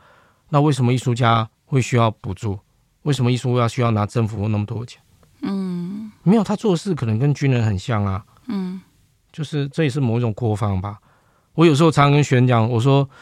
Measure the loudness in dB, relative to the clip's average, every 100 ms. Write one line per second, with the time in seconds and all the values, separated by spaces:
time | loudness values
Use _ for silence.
0 | _ _ _ _ _ 0 2 2 2 0
1 | -2 0 2 2 -2 _ _ -2 0 0
2 | 0 -2 -10 -8 -8 -8 -12 _ _ _
3 | -4 0 0 0 -2 -2 -2 -2 0 0
4 | -2 -2 -2 -2 -4 -4 -4 -8 -12 -18
5 | _ _ _ _ -8 -6 -6 -6 -8 -10
6 | -14 -2 2 2 2 -2 -2 -2 -2 -4
7 | -2 0 0 0 0 0 0 -2 -2 -2
8 | -2 -4 -10 _ -8 -6 -6 -10 -16 _
9 | _ _ _ -12 -8 -6 -4 -2 -2 0
10 | 0 0 -2 -2 -2 0 -2 -2 -4 -10
11 | _ _ _ _ _ 2 4 6 4 4
12 | 4 4 4 4 4 4 2 2 2 2
13 | 0 -6